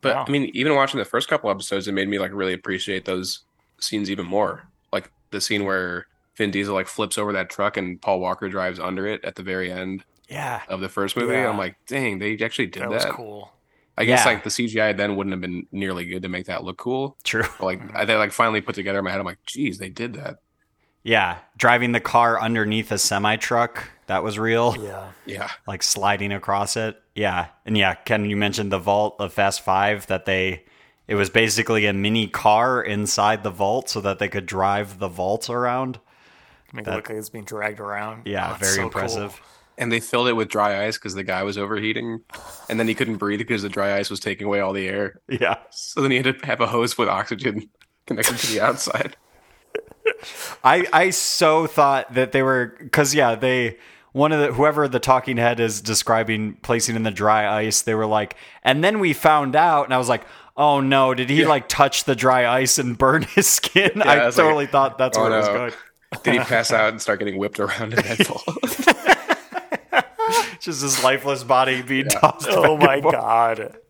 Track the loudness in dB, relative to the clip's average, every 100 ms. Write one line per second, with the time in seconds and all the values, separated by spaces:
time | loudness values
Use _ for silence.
0 | 0 -2 -2 -2 -2 -2 0 2 2 0
1 | -2 -2 0 -2 0 -2 -2 -6 -2 -2
2 | -2 -2 -4 -4 -4 -4 -4 -6 -4 -6
3 | -4 -6 -6 -10 _ _ _ _ -6 -4
4 | -4 -6 -4 -2 -2 -4 -16 _ _ -8
5 | -8 _ _ -8 -4 -2 -2 -2 -4 -8
6 | -12 _ _ _ -2 -2 -2 -2 -4 -6
7 | -6 -4 -4 -4 -6 -2 -2 -2 -8 -6
8 | -2 -2 -2 -6 -6 -6 -6 -6 -8 -6
9 | -6 -6 -10 -12 -8 -6 -6 -8 -8 -10
10 | _ _ _ -10 -8 -8 -8 -8 -8 -4
11 | -4 -2 0 0 0 -2 -6 -10 -10 -4
12 | -4 -4 -6 -4 -6 -4 -6 -6 -6 -4
13 | -4 -6 -12 -16 -20 _ _ _ _ -4
14 | 2 4 4 4 -2 -4 -2 0 0 0
15 | -2 -2 -4 -4 -6 -8 -10 -8 -6 -6
16 | -8 -8 -8 -8 -8 -8 -8 -10 -6 -4
17 | -6 _ -4 -2 -2 -2 -4 -4 -8 -4
18 | 2 2 2 2 2 2 -4 -8 -4 -2
19 | -2 -4 -6 -10 -14 -6 -6 -6 -12 -10
20 | -10 -10 -14 -14 _ _ _ _ _ _
21 | 0 2 2 -4 -14 _ 4 4 2 -2
22 | 2 4 4 2 0 0 0 -2 -2 -2
23 | 0 0 0 -2 0 0 0 -4 -14 -18
24 | _ -4 -2 -4 0 2 2 0 -8 -12
25 | -16 -20 -16 -12 -12 -12 -12 -6 -4 0
26 | 0 0 -2 -6 -2 -2 -2 -2 -4 -6
27 | _ -4 -2 -2 -4 _ -2 2 2 2
28 | -2 0 0 0 0 -2 -2 -2 2 2
29 | 0 -2 -8 0 0 0 0 2 2 0
30 | -2 -4 0 0 0 -4 _ _ _ _
31 | _ 0 2 4 2 2 0 2 2 0
32 | 0 0 -2 0 2 4 2 0 -2 -4
33 | -4 0 2 2 -2 -2 -2 -2 -4 -4
34 | -4 -2 -2 -4 -6 -2 0 0 -4 -6
35 | -8 -4 -2 -2 -4 -4 -2 -2 -4 -8
36 | _ _ _ _ _ _ _ -14 -8 -8
37 | -8 -12 -12 -14 -14 -8 -8 -8 -8 -8
38 | -8 -10 -8 -6 -6 -4 -2 -2 -2 -6
39 | -6 -6 -10 -12 _ _ _ -10 -4 -4
40 | -2 0 0 0 -2 0 0 0 -4 -6
41 | -8 -10 -4 -4 -4 -4 -4 -4 -2 -4
42 | -6 -10 _ -20 -18 -20 -8 -2 -2 0
43 | -2 -2 -2 -4 -2 -4 -4 -2 0 0
44 | -2 -6 -6 -6 -2 -2 -2 -2 -4 -4
45 | -6 -8 _ -4 -2 -2 -6 -16 -12 -2
46 | 0 2 0 -2 -4 -2 0 2 0 0
47 | 0 0 -2 -4 -4 -6 -10 _ _ _
48 | -10 -2 -2 -2 -4 0 0 0 -4 -4
49 | -6 -8 _ _ _ _ _ -12 -12 -6
50 | -4 -4 -12 -14 -14 0 4 4 4 4
51 | 4 0 -2 2 4 4 2 4 4 4
52 | 0 -2 0 2 2 2 0 -6 -4 0
53 | 2 4 2 2 0 0 0 -4 -20 -20
54 | _ 0 2 4 0 2 2 4 0 0
55 | 4 2 4 2 2 2 0 -2 -2 -2
56 | 2 2 2 -2 -2 -8 -2 0 0 -2
57 | -2 0 4 4 4 0 0 0 0 0
58 | 2 2 0 -8 -20 -4 0 2 2 2
59 | 0 4 4 4 4 4 4 4 2 0
60 | 2 0 -2 -20 -18 2 4 4 4 6
61 | 4 2 2 4 4 4 2 4 4 4
62 | 0 2 4 6 4 4 2 2 0 4
63 | 4 4 4 2 4 2 2 4 4 4
64 | 4 6 6 6 4 4 2 2 2 2
65 | 0 2 2 4 2 0 -2 -8 -18 _
66 | _ -6 0 2 2 2 2 4 4 0
67 | -2 -2 -2 -2 -4 -2 -4 -2 -2 0
68 | 0 0 -2 -2 -8 -6 -6 0 2 2
69 | 4 2 2 -4 -2 -12 -8 -10 -2 0
70 | 0 -2 0 0 0 -6 -8 -4 -2 2
71 | 2 2 -2 -4 2 4 4 2 0 -2
72 | 0 4 4 2 0 4 4 6 4 4
73 | 2 2 4 4 4 0 -6 -14 _